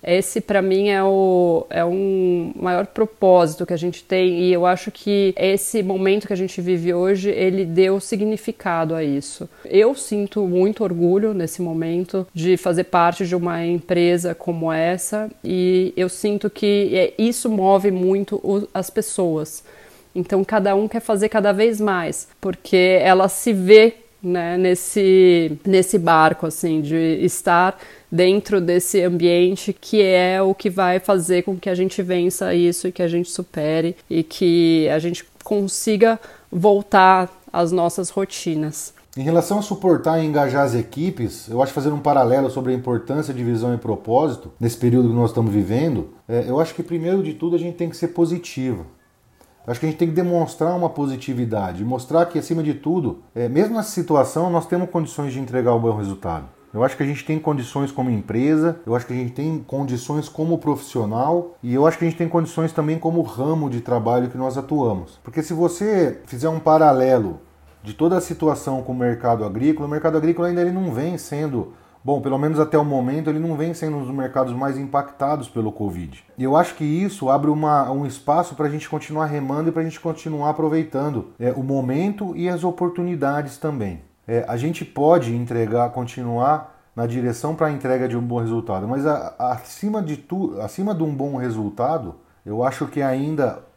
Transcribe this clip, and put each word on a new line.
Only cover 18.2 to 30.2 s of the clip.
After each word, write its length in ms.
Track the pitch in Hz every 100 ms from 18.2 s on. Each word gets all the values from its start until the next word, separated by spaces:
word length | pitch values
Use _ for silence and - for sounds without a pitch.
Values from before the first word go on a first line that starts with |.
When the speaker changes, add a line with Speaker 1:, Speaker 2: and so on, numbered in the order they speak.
| 196 208
Speaker 1:
o, 300 | - 202 208
as 160 | - 180
pessoas. 760 | - 214 - 180 156 156 - - - - - _ 180
Então, 280 | 175 196 196
cada 300 | 214 196 196
um 120 | 214
quer 140 | 226
fazer 260 | - 208 214
cada 240 | 220 202
vez 280 | 196 226 214
mais, 460 | 214 185 160 - - _
porque 600 | 196 180 - 185 180 185
ela 260 | 160 185 190
se 240 | - -
vê, 460 | 202 185 214 226 226 _ _
né, 340 | 185 180 170 180
nesse, 1000 | 185 180 - 214 190 190 185 175 160 151 202
nesse 320 | 185 185 208
barco, 480 | 165 165 156 160 165
assim, 360 | - 175 156
de 380 | 147 160 160 160
estar 560 | 175 - - 175 180 - - - _
dentro 480 | 170 185 202 202 202
desse 420 | 170 175 175 202
ambiente 680 | 180 175 170 175 180 190 -
que 280 | 190 - 220
é 400 | 196 185